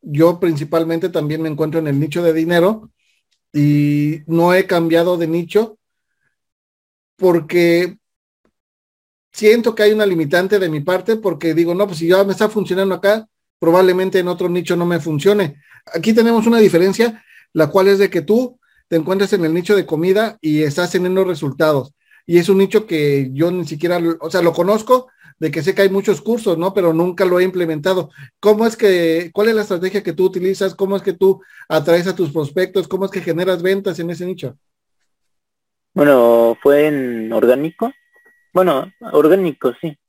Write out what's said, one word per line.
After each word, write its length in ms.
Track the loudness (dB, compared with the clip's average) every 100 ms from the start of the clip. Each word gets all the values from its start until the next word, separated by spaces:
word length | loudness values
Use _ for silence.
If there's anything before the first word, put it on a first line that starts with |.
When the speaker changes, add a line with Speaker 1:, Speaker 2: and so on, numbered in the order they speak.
Speaker 1:
Yo 360 | -8 2 2 2
principalmente 680 | -2 -2 -4 -4 -2 -4 -4
también 340 | -4 -4 -4
me 60 | -6
encuentro 320 | -4 -4 -2
en 80 | -2
el 100 | -2
nicho 240 | -2 0
de 100 | 0
dinero 600 | 0 0 2 0 -2 -12 _ _ _ _ _ _
y 680 | 0 2 2 0 0 -2 -4 -4
no 260 | 0 2
he 120 | 2 2
cambiado 500 | 0 2 2 2 0
de 100 | -2
nicho 520 | -4 -2 -2 -2 -8 _ _ _ _ _ _ _ _ _ _ _ _ _ _
porque 800 | 2 2 0 0 2 2 0 -8 _ _ _ _ _ _ _ _ _ _ _ _ _
siento 420 | 0 4 4 2
que 80 | 2
hay 80 | 2
una 140 | 4 0
limitante 520 | 0 0 0 0 0
de 100 | 0
mi 120 | -4
parte 360 | -2 -4 -2 -2
porque 380 | -2 -4 -2
digo, 200 | 0 0
"No, 120 | 0 -4
pues 120 | -4
si 100 | 0
ya 140 | 2
me 80 | 2
está 160 | 0 -2
funcionando 460 | -2 -4 -2 -2
acá, 320 | 0 0 0 -4 _ _ _
probablemente 600 | 2 4 4 2 0 -2
en 100 | -2
otro 200 | -4 -4
nicho 280 | -4 -4 -2
no 100 | -2
me 140 | -2
funcione". 600 | -4 -2 0 2 -2 -6 _ -20 -12
Aquí 180 | -6 0
tenemos 340 | 2 4 2 2
una 120 | 4
diferencia, 640 | 4 4 2 2 -2 -2 _ -20 _
la 160 | -2 2
cual 200 | 4 4
es 100 | 2
de 120 | 2
que 120 | -2
tú 360 | 0 0 0 _ _ _ _
te 80 | -4
encuentras 360 | -2 -2 0
en 120 | 0
el 100 | 0
nicho 200 | -2 0
de 120 | 0 0
comida 520 | -2 0 0 0 -4
y 220 | -2 0
estás 300 | 0 -2 -2
teniendo 320 | -2 -2 0
resultados. 680 | -2 -2 -6 0 0 0 -4 _ _ _ 0
Y 120 | 2
es 100 | 4
un 100 | 2
nicho 280 | 2 0 -2
que 440 | -2 0 0 -2
yo 180 | -2 -2
ni 160 | -2 -6
siquiera, 340 | -6 -4 -2 -2 -4
o 100 | -4
sea, 120 | 0
lo 100 | 0
conozco, 560 | 0 0 0 2 0 0 _ _ _
de 120 | -6
que 120 | -4
sé 120 | -4
que 80 | 0
hay 80 | 2
muchos 320 | 0 -2 -4
cursos, 340 | -2 -4 -2 -2
¿no? 160 | -2
Pero 200 | 0 0
nunca 320 | 0 -2 0
lo 140 | 0 2
he 60 |
implementado. 680 | 0 -2 -4 -4 -2 -2 -4 _ -20 _
¿Cómo 260 | 0 2 0
es 100 | 0
que, 540 | 2 2 2 0 -4
cuál 140 | -2 0
es 60 |
la 80 | 0
estrategia 400 | -2 -4 -4 -4
que 100 | -6
tú 100 | -2
utilizas? 500 | -2 0 -4 -2 -4
¿Cómo 220 | -4 -4 -2
es 60 |
que 100 | -4
tú 300 | 0 0 0 _ -20 -4
atraes 380 | -2 2 0 0
a 100 | -4
tus 160 | -4
prospectos? 560 | -4 -4 -4 -2 -2 -4
¿Cómo 160 | -6
es 60 | -6
que 100 | -6
generas 420 | -4 -4 -2 -2
ventas 360 | 0 -2 -4 -6
en 120 | -8
ese 140 | -8
nicho? 320 | -10 -10 -12 -14 _ _ _ _ _ _ _ _ _ _ _ _ _
Speaker 2:
Bueno, 640 | 0 4 6 6 6 4 2
fue 240 | 2 2 2
en 440 | -2 -6 -6 -4
orgánico. 600 | 0 2 2 0 -6 -8 -8 _ _ _ _ _
Bueno, 380 | 0 2 0 -4 _ -2
orgánico, 600 | 2 4 4 0 -4 -6 -6
sí. 160 | -12 -12